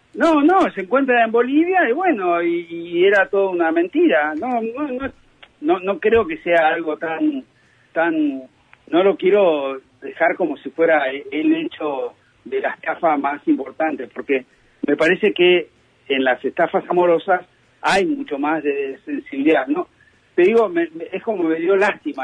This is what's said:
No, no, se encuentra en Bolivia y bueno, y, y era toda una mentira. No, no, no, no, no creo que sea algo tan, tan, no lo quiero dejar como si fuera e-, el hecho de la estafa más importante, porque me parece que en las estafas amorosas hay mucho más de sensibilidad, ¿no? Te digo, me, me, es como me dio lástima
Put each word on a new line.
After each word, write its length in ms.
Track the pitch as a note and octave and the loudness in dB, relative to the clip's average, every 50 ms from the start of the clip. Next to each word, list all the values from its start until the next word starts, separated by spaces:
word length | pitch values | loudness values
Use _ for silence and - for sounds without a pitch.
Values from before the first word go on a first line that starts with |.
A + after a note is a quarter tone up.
| _ _ - | _ _ -6
No, 260 | - B3 E4 D#4+ D4 | -2 0 2 2 4
no, 280 | C#4 D#4 F#4 F#4+ E4 G#3 - | 4 4 4 4 2 0 -2
se 80 | - | -6
encuentra 420 | F#3+ F#3+ A3 C4+ C#4 C4 B3 A#3+ A3+ | -6 -2 0 0 2 2 2 2 2
en 80 | A3+ | 2
Bolivia 560 | A3 A#3 A#3+ B3 C4+ D4+ E4 F4 F#4 F#4 E4+ A#3+ | 2 0 0 2 2 2 2 2 2 2 2 2
y 60 | A#3 | 0
bueno, 480 | D#4 F#4+ F#4 D#4 G#3 G3 F4+ E4+ E3+ | 0 0 0 0 0 0 0 0 0
y, 240 | F3 E3+ E3+ E3+ F3 E3+ | 0 0 -2 -4 -6 -8
y 360 | E3+ E3+ E3+ F3 F3 E3+ F3+ | -12 -12 -10 -4 0 2 4
era 240 | G3 G3+ G3+ F#3 - | 4 4 4 2 2
toda 220 | - G3 G3 F#3+ | 0 0 0 0
una 200 | F#3 F3 E3+ E3 | 0 0 0 0
mentira. 640 | D#3+ E3+ E3+ - - D4 F4+ D#4 F#3+ D#3 D3 D3+ D#3 | 0 0 -2 0 0 2 2 4 4 2 0 0 -4
No, 240 | D3+ A#3+ B3 B3+ A#3 | -6 -4 -4 -4 -4
no, 260 | A3 A3+ A#3 B3+ - C#4+ | -4 -4 -6 -6 -8 -6
no, 220 | B3 B3+ C4+ C4 - _ _ _ _ _ - - _ _ | -6 -6 -8 -8 -10 _ _ _ _ _ -20 -20 _ _
no, 180 | D4+ D4 F3 - | -2 -2 -2 -2
no 200 | F3+ F#3+ G3+ F3+ | -2 -4 -4 -2
creo 260 | - G#3+ A3+ A3+ - | 0 2 2 2 2
que 120 | D#3 D#3+ - | 0 -4 -6
sea 320 | - F3 E3+ E3+ D#3+ D#3 E3 | -2 0 2 4 4 2 0
algo 240 | E3+ E3 D#3 D3+ - | -2 -4 -6 -6 -6
tan, 460 | - D#3+ D#3+ D#3 D#3 D3+ D3 C3 C3 _ _ _ _ _ _ _ _ _ - | -6 -6 -4 -2 -2 -2 -2 -4 -8 _ _ _ _ _ _ _ _ _ -4
tan, 480 | - D#3+ E3+ D#3+ D#3 D3+ D3 - C3+ C3 B2+ _ _ _ _ _ _ _ - | -2 0 0 0 0 0 -2 -2 -6 -10 -16 _ _ _ _ _ _ _ -2
no 160 | - E3 F#3+ | 2 2 4
lo 120 | G3+ F#3 | 4 2
quiero 640 | - - F#3 G3 G#3 G3+ F3 D#3 D3 C#3 C3+ C3+ C3 - _ _ _ | 2 2 2 4 4 4 4 2 2 -2 -4 -6 -8 -12 _ _ _
dejar 340 | - C#3 C3+ - E3 E3+ F3+ | -14 -12 -4 0 0 0 0
como 220 | - F#3+ D#3+ D3 - | 0 -2 -4 -4 -6
si 140 | - C#3 | -10 -10
fuera 400 | - - E3 E3 D#3+ D3+ C#3 C3 C3+ | -4 0 2 2 2 2 0 -2 -6
e-, 120 | C#3 C#3+ C3+ | -8 -10 -8
el 220 | D3 D3+ D#3 D#3 D#3+ | -6 -2 0 2 2
hecho 580 | D#3+ D#3+ - - - D#3 D3+ C#3+ C3 B2 A#2+ - _ _ _ _ _ - | 0 -2 -6 -8 -6 -6 -6 -4 -4 -6 -8 -10 _ _ _ _ _ -12
de 160 | A#2 C3 C3 | -8 -6 -4
la 120 | C3+ C3+ | -4 -4
estafa 440 | - - - E3 D#3 - - E3 D#3 C#3+ | -6 -8 -8 -8 -6 -2 0 0 0 0
más 300 | C#3 C#3+ C#3+ D3 - - | -2 -4 -6 -6 -4 -4
importante, 600 | D3+ C3 C3 - - - D#3 D#3 D3 B2 C3 A2+ | -4 -4 -6 -10 -8 -4 -4 -4 -4 -6 -10 -12
porque 380 | - - - - C#3 C3 B2+ _ _ _ _ _ _ _ - - | -14 -10 -6 -4 -4 -4 -4 _ _ _ _ _ _ _ -4 -2
me 80 | D3 | 0
parece 360 | D3 E3 D#3+ F#3 E3+ - G3+ G3+ | 2 2 2 2 2 0 0 2
que 340 | - F3+ F3 F3+ F3 D#3 - _ _ _ _ _ _ _ - | 2 4 4 4 2 0 -4 _ _ _ _ _ _ _ -4
en 160 | C#3 C3+ C3 | -2 0 0
las 200 | C3 B2 B2 - | 0 0 0 -2
estafas 400 | C3 - - E3+ - - F#3+ - - | -4 -2 -2 -2 0 0 -2 -4 -2
amorosas 520 | F3 F3+ F3 F3 E3+ D#3+ - - F#3 F3+ - - _ _ _ _ _ _ | 0 2 4 4 4 2 2 0 -2 -2 -2 -6 _ _ _ _ _ _
hay 240 | - - F3 G3 G3 E3 | -2 0 0 2 2 0
mucho 320 | D3 C3+ C3+ - D3 C3+ | -2 -4 -6 -6 -6 -4
más 240 | C#3+ D3 D#3 D#3+ C#3 | -2 -2 -2 -2 -2
de 340 | D3 C#3 C#3 C#3 C3+ C3+ C3+ _ | -2 -2 -2 -4 -6 -8 -12 _
sensibilidad, 600 | - D3 C3 - - - C3+ C#3 D#3 D#3+ D3 - C4 | -10 -8 -8 -8 -8 -6 -2 2 2 2 2 2 -2
¿no? 200 | D4 F4 F4 - _ _ _ _ _ _ _ _ _ | -2 -4 -4 -6 _ _ _ _ _ _ _ _ _
Te 100 | - F3 | 2 4
digo, 260 | F#3 A3+ A3+ A3+ G3+ | 4 6 4 2 2
me, 180 | F3 E3+ E3+ D#3+ - | 0 -2 -4 -4 -6
me, 100 | D#3+ E3 - | -10 -12 -10
es 100 | - F#3+ | -10 -8
como 220 | - - A3 F#3+ F3 | -6 -4 -4 -2 0
me 160 | D#3+ D#3+ E3 | 0 0 0
dio 160 | E3 E3+ G3 | 0 0 2
lástima 480 | G3 G3 G#3 - - - D#3 C#3 C3+ | 2 2 0 -2 -4 -8 -10 -8 -8